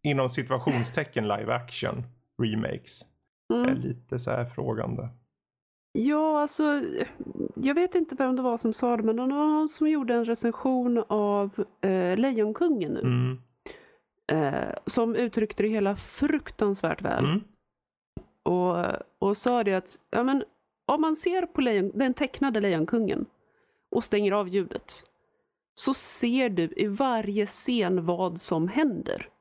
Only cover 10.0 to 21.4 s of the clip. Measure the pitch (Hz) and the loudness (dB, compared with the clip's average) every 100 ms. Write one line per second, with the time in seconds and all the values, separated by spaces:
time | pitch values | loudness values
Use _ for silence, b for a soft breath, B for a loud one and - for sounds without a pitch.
10 | 240 240 226 233 233 - 262 254 247 233 | 2 0 0 0 -2 0 0 2 2 0
11 | 214 214 208 202 202 208 - _ 190 185 | 2 0 2 2 0 -4 -8 _ 0 2
12 | 180 190 269 226 214 214 349 254 156 - | 2 2 2 2 0 2 2 2 0 -2
13 | 127 123 127 127 _ _ - B B B | 0 2 0 -4 _ _ -20 B B B
14 | _ _ - 156 143 64 50 - - - | _ _ -2 0 0 -2 -4 -8 -2 0
15 | 233 226 240 220 214 - 208 220 196 202 | 2 2 0 0 -2 0 0 2 0 -2
16 | - - 285 311 - - 208 196 165 - | -8 -2 0 0 -4 -2 0 0 -2 -2
17 | - 60 143 185 - _ _ _ _ _ | -2 0 2 0 -4 _ _ _ _ _
18 | _ - - _ - 180 180 175 175 - | _ -18 -18 _ -2 2 2 0 -2 -4
19 | - _ 196 208 247 247 208 190 190 - | -10 _ -2 0 2 2 2 0 -4 -18
20 | _ - 254 277 - _ _ _ - 294 | _ -2 0 0 -2 _ _ _ -2 2
21 | 320 311 359 370 | 2 2 0 0